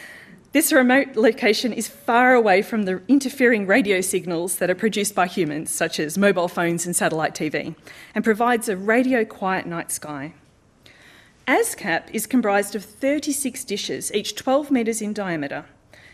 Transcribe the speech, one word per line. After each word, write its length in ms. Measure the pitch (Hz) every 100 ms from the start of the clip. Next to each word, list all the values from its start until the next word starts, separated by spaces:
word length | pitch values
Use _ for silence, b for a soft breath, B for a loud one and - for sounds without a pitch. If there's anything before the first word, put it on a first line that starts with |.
| B B B B B
This 200 | 285 -
remote 440 | 302 247 262 269 -
location 560 | 226 233 226 208 240
is 160 | 208 220
far 440 | - - 233 254
away 300 | 254 214 185
from 220 | 202 226
the 180 | 190 185 -
interfering 580 | 277 254 - 240 220 190
radio 340 | 214 202 185
signals 560 | 190 185 165 165 185 -
that 140 | 180
are 40 |
produced 400 | 180 226 208 202
by 120 | - 180
humans, 440 | 196 156 147 160
such 300 | - 165 -
as 160 | 156 190
mobile 320 | 202 185 175
phones 380 | - 170 170 175
and 100 | 175
satellite 380 | 180 160 156
T 140 | - 156
V, 260 | 147 - 165 B B B
and 100 | 214
provides 440 | 220 208 240 240 233
a 80 | 185
radio 480 | 196 233 254 254
quiet 420 | 220 - 190 185 -
night 240 | 170 -
sky. 420 | - 151 143 147 - _ _ _ _ - b b b b b -
ascap 640 | 320 453 - 208 165 -
is 140 | 226 -
comprised 480 | 254 208 202 202
of 100 | 220
thirty-six 800 | - - 269 294 302 277 254 -
dishes, 460 | - 202 - 151 -
each 200 | 214 -
twelve 360 | - - 269 294
metres 320 | 262 226 226
in 100 | 214
diameter. 540 | 208 190 165 143 143 - _ _ B B